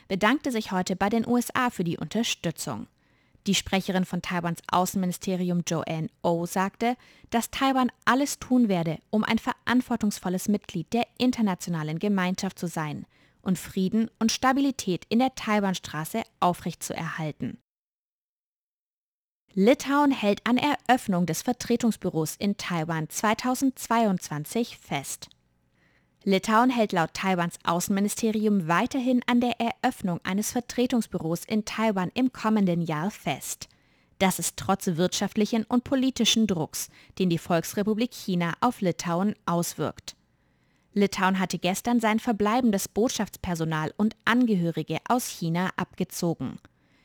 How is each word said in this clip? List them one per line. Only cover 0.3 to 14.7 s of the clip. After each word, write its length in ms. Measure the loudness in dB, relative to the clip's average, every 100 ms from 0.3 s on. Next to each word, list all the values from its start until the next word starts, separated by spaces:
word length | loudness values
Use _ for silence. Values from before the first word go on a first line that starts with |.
| 2 0
sich 220 | -4 -2
heute 240 | -2 -2 0
bei 140 | 0
den 160 | 2 2
U 100 | 0
S 180 | 0
A 140 | -2 -2
für 160 | 0
die 140 | -2 -2
Unterstützung. 880 | -4 -2 -2 -4 -6 -6 -6 -8 -10 _ _ _ _ _ -2
Die 80 |
Sprecherin 520 | 0 0 -2 0 0 0
von 160 | -4
Taiwans 380 | -4 -4 -4 -6 -2
Außenministerium 920 | 0 2 0 -2 -2 -4 -2 0 -2 -2
Joanne 420 | -2 -2 -4 -6 _
Oh 240 | 0 0 0
sagte, 500 | -2 -2 -2 -2 -2 -8 -20 -4
dass 220 | -2 -2
Taiwan 420 | 0 2 4 0 0 0
alles 320 | 2 2 -4
tun 300 | 2 4 4
werde, 300 | 2 0 -4 _
um 140 | 0
ein 140 | 2 0
verantwortungsvolles 1120 | 0 -4 0 0 2 0 -2 -2 -2 -2 0
Mitglied 420 | -2 -2 -8 -2
der 120 | -2 -2 0
internationalen 800 | 0 2 0 0 -4 -4 -4 -2
Gemeinschaft 600 | 0 0 0 -2 -6 -4
zu 80 | -6
sein 380 | -4 -4 -6 -12 _ _ _
und 160 | -2 -2
Frieden 520 | -2 -2 0 2 0 0
und 140 | 0
Stabilität 720 | 2 2 4 2